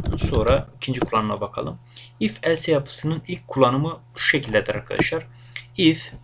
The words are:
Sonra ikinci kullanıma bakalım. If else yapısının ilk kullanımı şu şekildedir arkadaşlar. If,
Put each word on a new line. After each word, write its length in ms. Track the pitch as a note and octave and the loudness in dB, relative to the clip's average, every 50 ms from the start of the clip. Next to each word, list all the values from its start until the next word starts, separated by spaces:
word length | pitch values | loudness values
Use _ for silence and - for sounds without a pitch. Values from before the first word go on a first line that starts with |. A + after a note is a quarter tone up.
| - - - - | 0 -2 -2 0
Sonra 500 | - - - A#2+ G#2+ A#2 C3 C#3 - - - | 0 0 2 2 4 4 4 2 2 -4 -12
ikinci 240 | - - C3 B2+ B2 | -10 -6 -4 -2 -2
kullanıma 400 | A2+ - A2+ A2 G#2+ G#2+ G#2 G2+ | -2 0 2 0 0 0 -2 -2
bakalım. 380 | G#2 - - A2 - - - - - - - - - - - - | -4 -6 -6 -6 -6 -6 -8 -12 -16 -20 -20 -20 -20 -20 -6 -4
If 180 | G#3+ G#3+ - - - | -4 -4 -2 -2 0
else 300 | E3 E3 D#3+ - E3+ D#3 | 0 0 0 2 2 2
yapısının 500 | C#3 C#3 - - - - D3+ E3 D#3+ - - | 2 0 -2 -8 -6 -4 -4 -4 -4 -6 -8
ilk 200 | F3+ - - - | -10 -10 -10 -6
kullanımı 520 | - C3+ C3 B2 B2+ C#3 D3+ E3 E3 - - - - | 4 4 6 6 6 4 0 0 -2 -6 -12 -18 -10
şu 120 | - - - | -2 0 2
şekildedir 460 | - C#3 C#3 A2 A2 G#2 - - - | 2 2 0 2 0 0 2 2 -4
arkadaşlar. 520 | G#2 - - - - - - D#3+ D#3+ D#3+ - - - - - - - - - - | -6 -6 -4 -2 -2 0 0 -2 -4 -6 -8 -16 -20 -20 -18 -18 -18 -18 -10 -2
If, 360 | - F#3 D#3+ D#3+ - - - - - | 4 4 4 4 2 -4 -12 -16 -10